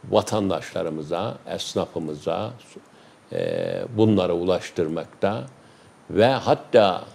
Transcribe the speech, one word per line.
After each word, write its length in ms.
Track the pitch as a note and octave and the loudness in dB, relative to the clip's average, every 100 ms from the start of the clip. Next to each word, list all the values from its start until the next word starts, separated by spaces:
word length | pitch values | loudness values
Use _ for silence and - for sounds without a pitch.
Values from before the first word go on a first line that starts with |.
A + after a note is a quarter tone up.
| - | 2
Vatandaşlarımıza, 1300 | G#2+ G2+ G#2+ G2 E2 - F2+ F2 D#2 D2+ E2+ G#2 - - | 2 2 -2 0 -2 -4 -6 -6 -6 -6 -4 -4 -8 -10
esnafımıza, 1000 | E2+ - - E2+ E2+ D#2 D2+ E2 F2 A2 A#2+ - - - - - _ _ | -8 -6 -4 -4 -6 -8 -6 -4 -4 -6 -10 -20 -20 -20 -20 -20 _ _
e, 480 | G1+ G1+ G1+ G1+ G1+ - G#2+ | -6 -4 -4 -4 -6 -6 2
bunları 360 | A2 G2+ F2+ | 4 4 2
ulaştırmakta 1080 | E2+ F2 F2+ - - E2 E2 D#2+ - G2 A#2 C3 - - - - _ - | 0 0 -2 -2 -4 -4 -4 -10 -4 -2 -2 -10 -18 -20 -20 -20 _ -4
ve 160 | F2+ A#2 | 4 4
hatta 760 | C3 G2 D3 - A#2+ G2+ F2 - | 4 2 0 4 6 6 2 -6